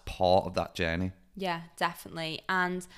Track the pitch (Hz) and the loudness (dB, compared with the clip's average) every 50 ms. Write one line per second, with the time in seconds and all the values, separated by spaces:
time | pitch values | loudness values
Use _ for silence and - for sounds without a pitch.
0 | - - - - 95 90 92 95 - 90 92 90 82 - - - 87 82 82 87 | -10 -12 -2 2 6 6 6 6 4 2 -2 -2 -2 -2 -2 -2 0 0 0 0
1 | 92 92 95 - _ _ - 190 196 180 170 165 170 170 - - 175 170 165 - | -2 -4 -6 -10 _ _ -12 -8 -6 -6 -6 -6 -8 -14 -6 -4 -2 -2 -2 -6
2 | - - - 165 165 160 160 - - - 185 185 180 180 180 180 180 - - | -12 -12 -8 -8 -6 -6 -6 -6 -4 -2 0 0 2 0 -2 -4 -8 -12 -18